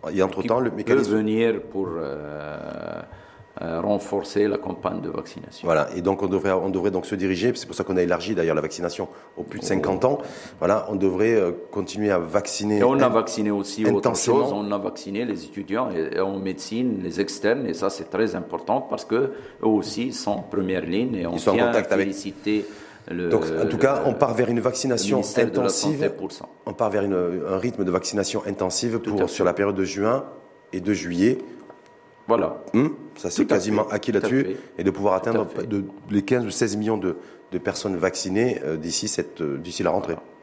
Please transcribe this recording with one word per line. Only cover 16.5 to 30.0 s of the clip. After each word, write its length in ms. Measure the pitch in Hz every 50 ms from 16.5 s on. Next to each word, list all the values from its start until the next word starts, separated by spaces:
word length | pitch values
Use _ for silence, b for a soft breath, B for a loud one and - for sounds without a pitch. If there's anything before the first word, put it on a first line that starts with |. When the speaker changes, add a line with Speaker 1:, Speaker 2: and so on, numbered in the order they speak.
| 90 - - - 110 117 127 127 110 95 90
Speaker 2:
les 180 | 87 78 87
externes, 460 | 101 101 - - - 104 120 143 131
et 60 | 98 80
ça 140 | - 98 98
c'est 180 | - - - -
très 260 | - 95 113 107 87
important 460 | 90 85 - 87 85 - - 110 135
parce 240 | - - - - -
que 100 | - 113
eux 160 | 117 139 135 B B B B B B
aussi 520 | - 110 107 104 92 - - 110 120 131 -
sont 180 | - - 104
en 100 | 104 101
première 400 | - - - 98 95 92 95 90 80
ligne 300 | 82 87 104 123 131 120
et 120 | 95 85
on 60 | 85 85
Speaker 1:
Ils 60 | 82
sont 120 | - 107
en 20 | 95
Speaker 2:
tient 140 | 117 120
Speaker 1:
contact 240 | 120 117 110 101 -
Speaker 2:
à 40 | 101
Speaker 1:
avec 120 | 95 98
Speaker 2:
féliciter 580 | 98 95 - - 101 95 - - 104 107 107 101 B B B B B B B B -
le, 180 | 85 87 90 85
Speaker 1:
Donc, 140 | 80 110 -
en 220 | - - - 82
tout 80 | 80 -
Speaker 2:
le, 60 | -
Speaker 1:
cas, 200 | - 135 139 - -
on 80 | 143 -
part 200 | - 143 120 113
vers 160 | 113 123 113
une 120 | 120 117
vaccination 560 | 110 127 127 - - 135 123 113 - - 135
Speaker 2:
le 40 | 127
ministère 300 | - - - 123 120 113
de 60 | 120
la 60 | 127 123
Speaker 1:
intensive. 340 | - - - - 151 156 139
Speaker 2:
Santé 100 | 113 98
pour 220 | - - 92 -
ça. 140 | - - - - - - -
Speaker 1:
On 80 | - 95
part 160 | - 117 107
vers 140 | 98 104 98
une, 100 | 101 95
un 440 | 90 90 85 87 90 73 85 95
rythme 260 | 95 110 123 117 - 95
de 80 | 92
vaccination 500 | 87 92 - - - 104 95 - - 107 -
intensive 520 | 104 98 - 95 92 - - 117 120 113 117
Speaker 2:
Tout 120 | 117 107
Speaker 1:
pour, 100 | 101 98 95
Speaker 2:
à 40 |
Speaker 1:
sur 160 | 87 - - 98
Speaker 2:
fait. 60 | 90
Speaker 1:
la 40 | 85
période 220 | - 101 101 101
de 80 | 95 95
juin 400 | 92 - 98